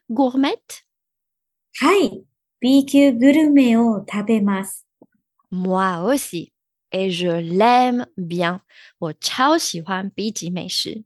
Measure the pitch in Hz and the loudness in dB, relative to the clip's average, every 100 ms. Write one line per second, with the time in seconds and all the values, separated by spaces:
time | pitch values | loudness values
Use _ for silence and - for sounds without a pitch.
0 | - 226 262 262 277 440 - - _ _ | -6 0 0 2 -2 -2 -10 -20 _ _
1 | _ _ _ _ _ _ _ - 277 403 | _ _ _ _ _ _ _ -2 2 2
2 | 277 - - _ _ _ 247 277 277 277 | 0 -4 -18 _ _ _ 2 4 4 4
3 | 277 233 269 311 311 285 247 226 233 208 | 4 6 4 6 4 4 4 4 2 0
4 | 202 208 208 220 202 190 196 - _ _ | -4 -8 -2 0 0 -2 -4 -12 _ _
5 | _ _ _ _ _ 185 185 185 190 170 | _ _ _ _ _ -6 -2 0 0 -2
6 | 185 285 - 170 160 _ _ _ _ 185 | -2 -2 -4 -10 -12 _ _ _ _ -4
7 | 190 170 180 170 165 180 233 247 254 247 | -4 -2 -2 -2 -2 2 4 4 2 -2
8 | - - 170 175 170 185 - _ - _ | -6 -10 -8 -4 -4 -4 -12 _ -20 _
9 | 165 156 - - 269 330 - 170 160 190 | -10 -8 -8 -2 0 2 -2 -8 -6 -6
10 | 196 - 214 - 165 180 185 - - 220 | -6 -6 -8 -6 -8 -8 -6 -6 -6 -10